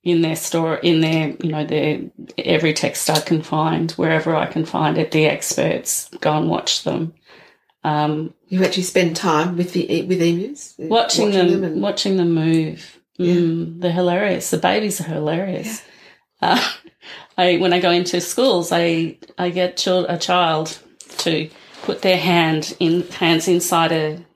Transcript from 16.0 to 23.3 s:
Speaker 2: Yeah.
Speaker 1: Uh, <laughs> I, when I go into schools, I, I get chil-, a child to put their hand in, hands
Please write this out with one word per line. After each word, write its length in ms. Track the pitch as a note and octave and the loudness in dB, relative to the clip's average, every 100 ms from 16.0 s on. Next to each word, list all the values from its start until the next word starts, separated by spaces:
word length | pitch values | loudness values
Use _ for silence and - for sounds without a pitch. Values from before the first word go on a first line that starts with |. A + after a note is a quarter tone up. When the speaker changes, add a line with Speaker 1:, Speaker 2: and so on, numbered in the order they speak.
| - _ _ _ | -20 _ _ _
Speaker 2:
Yeah. 120 | - - | 0 0
Speaker 1:
Uh, 100 | - - - _ | -2 -8 -18 _
<laughs> 340 | - - - - | -20 -20 -10 0
I, 200 | F3+ E3+ | 2 4
when 160 | F#3 | 4
I 80 | F3+ | 4
go 100 | F3 | 4
into 300 | F3 F3 F3 | 2 0 -4
schools, 500 | F3 - C4 F#3 E3+ | -2 0 2 2 0
I, 460 | E3+ E3+ E3 E3 - - - | 0 2 0 -2 -6 -18 -6
I 140 | F3+ | -4
get 260 | F3 F3+ F#3 | 0 -2 -2
chil-, 300 | G3+ F#3 - | 0 0 0
a 80 | E3+ | -4
child 600 | - F3+ E3+ D#3 D#3+ - - _ - - | 0 2 2 0 -2 -10 -20 _ -14 -6
to 320 | E3+ D#3 - - - - | -2 -2 -4 -12 -20 -8
put 180 | - - | -8 -2
their 140 | F#3+ F3+ | 0 2
hand 600 | D#3+ E3+ D#3+ D#3 D3+ - | 4 4 4 0 -2 -2
in, 240 | E3 F3 F3 | 2 2 -2
hands 400 | - E3+ | -2 2